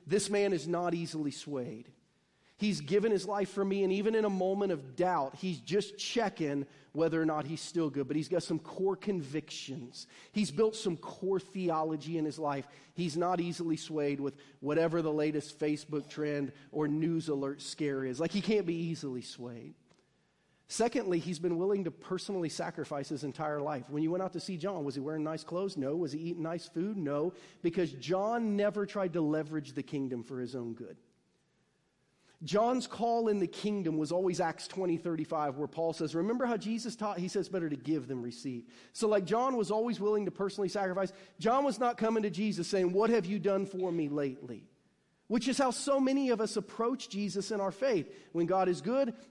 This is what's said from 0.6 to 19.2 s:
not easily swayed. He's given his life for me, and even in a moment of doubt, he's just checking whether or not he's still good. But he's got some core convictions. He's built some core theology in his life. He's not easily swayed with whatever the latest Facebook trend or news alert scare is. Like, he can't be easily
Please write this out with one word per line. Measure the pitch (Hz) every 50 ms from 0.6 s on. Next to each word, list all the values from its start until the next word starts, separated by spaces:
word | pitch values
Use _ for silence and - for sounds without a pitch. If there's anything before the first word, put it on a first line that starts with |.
| 143 175
not | 170 175 175 170 170
easily | 170 170 160 160 156 147 139
swayed. | - - - 135 143 127 120 120 110 117 120 - - _ _ _ _ _ _ _ _ _ _ _ _
He's | - 208 214 175 147
given | 147 143 190 208 208 226
his | 202 180 180
life | 208 202 208 190 -
for | - 202 196
me, | 196 196 196
and | 190 190
even | 190 202 202 220 226
in | 220 214
a | 208
moment | 196 185 185 190 196 202 202 190
of | 170 139 135 131 127
doubt, | 175 175 180 175 151 139 135 -
he's | - 190 185 165 120
just | 113 127 180 208 - - - -
checking | - - - 240 220 190 - - 156 143 143 143 139 - - - - _
whether | - 151 165 160 160 160
or | 160
not | 160 151 151 135
he's | 143 160 -
still | - - - 170 160 143
good. | 131 143 135
But | 131 147
he's | 156 151 -
got | 180 170 -
some | - 165 156
core | - - - - 190 196 185
convictions. | 190 - 214 196 170 139 131 147 156 151 - - - - 139 131 - 120 127 - - - - - - - -
He's | - 214 202 135
built | 143 208 220 220 214
some | - - 190 165
core | - - - - - 190 190 190 175
theology | - - - 190 180 170 160 160 160 160 160 147 139 160 165
in | 160 156
his | 151 135 156
life. | 156 147 139 139 123 - - - - - -
He's | 170 180 156 139
not | 170 175 180 185 180
easily | 170 175 160 - 170 165 156
swayed | - - - 156 151 143 143 143 139
with | 139 135 139 - - - - -
whatever | 131 143 151 165 165 165 165 170
the | 160 156
latest | 151 151 151 156 147 147 - - - -
Facebook | 156 151 151 147 - - 151 147 143 -
trend | - 151 151 147 147 143 139 127 - - - -
or | - 151 156
news | 147 151 156 160 170 165 165 160 156
alert | 143 139 139 139 143 143
scare | - - - - 151 143 139 135 135
is. | 127 123 135
Like, | 165 170
he | - 202
can't | - 208 220 208 185
be | 165 170
easily | 165 170 165 160 - 151 135 127 120